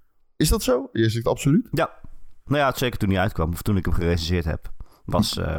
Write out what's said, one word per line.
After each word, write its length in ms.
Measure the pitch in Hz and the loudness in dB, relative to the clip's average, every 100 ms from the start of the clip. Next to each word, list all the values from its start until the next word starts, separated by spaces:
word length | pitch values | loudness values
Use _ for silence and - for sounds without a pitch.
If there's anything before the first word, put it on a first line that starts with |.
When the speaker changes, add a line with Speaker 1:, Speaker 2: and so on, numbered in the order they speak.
| _ _ _ - | _ _ _ -2
Speaker 1:
Is 120 | 151 | 2
dat 140 | 226 | 2
zo? 260 | - 254 269 | 2 0 0
Je 160 | - 113 | 0 0
zegt 180 | 110 117 | 0 -2
absoluut? 420 | 117 139 170 - | 0 2 2 2
Speaker 2:
Ja. 180 | 147 160 - - - - - | -2 -2 -4 -16 -14 -14 -12
Nou 140 | - 143 | -2 0
ja, 80 | 135 | 2
het 100 | - | 2
zeker 200 | 127 - | -2 0
toen 100 | 104 | 0
hij 80 | 95 | 2
uitkwam, 340 | 92 - 82 | 2 0 -2
of 100 | 85 | -2
toen 140 | - 98 | 0 0
ik 80 | |
hem 100 | - | 2
gerecenseerd 500 | - 85 85 80 90 | 2 2 2 0 0
heb, 280 | 82 - - - - - | 0 -4 -6 -10 -12 -16
was, 300 | - - 208 | -2 0 0
Speaker 1:
Hm. 60 | - | -2
Speaker 2:
eh, 160 | 85 | -4